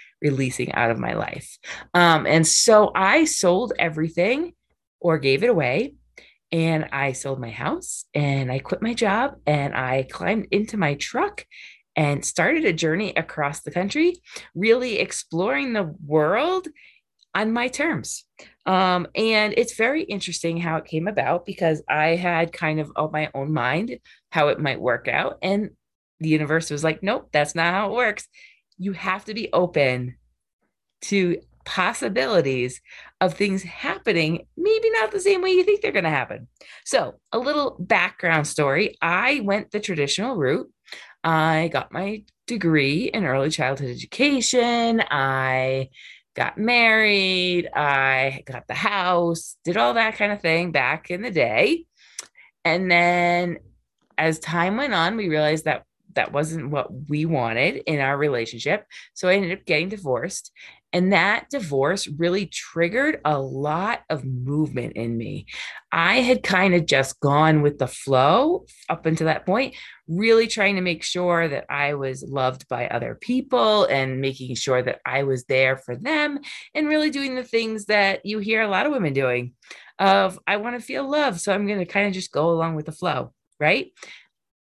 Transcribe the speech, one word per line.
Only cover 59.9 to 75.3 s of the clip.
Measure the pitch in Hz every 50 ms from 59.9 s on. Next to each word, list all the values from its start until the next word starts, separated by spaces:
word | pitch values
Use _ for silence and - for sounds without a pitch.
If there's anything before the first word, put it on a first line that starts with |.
| 214 202 180 139 127 113 139 196 - - - - _ - - - - _ _ - -
And | 180 180 190
that | 202 170 175 196 214 240 - -
divorce | 277 277 202 151 143 135 135 156 190 196 -
really | - 151 143 170 175 180 208 190
triggered | - - - - - - 165 170 170 208 247 277 311 311 - -
a | 151 151
lot | 139 135 131 135 135 143 147 156 170 190 214 - - - -
of | 160 139 127
movement | 131 127 123 123 131 143 151 156 147 123 127 120 117 -
in | - 117 117 117
me. | 117 113 104 98 - 104 - - - - - - - _ -
I | - 165 165 180 220 262
had | 247 240 254 - -
kind | - 196 180 190 196 180
of | 175 156
just | - 147 135 135 - - -
gone | - 139 143 147 156 160 156 151
with | 147 147 143
the | 143 131 123
flow | - - - 135 135 127 131 147 175 233 277 311 359 - - - - - -
up | - 165 - -
until | 165 160 160 160
that | 160 151 - -
point, | 180 190 240 269 254 - - - - - - _
really | - 160 180 214 226 226 226 233
trying | 220 - 220 196 202 202
to | 185
make | 185 180 170 165 -
sure | - - 180 180 175 170 165 165 156
that | 139 - - -
I | - 143 143 143 147
was | 139 135 131 131 139 -
loved | - 135 135 131 127 131 131 - -
by | 123 120 123
other | - - 120 120 117 113
people | - - - 247 254 254 - 254 240 233 220 214 208 190
and | - - 135 135 131 131 131
making | 135 135 131 131 127 127 123
sure | 110 - 139 127 127
that | 123 123 120 - -
I | 127 127 139 139
was | 135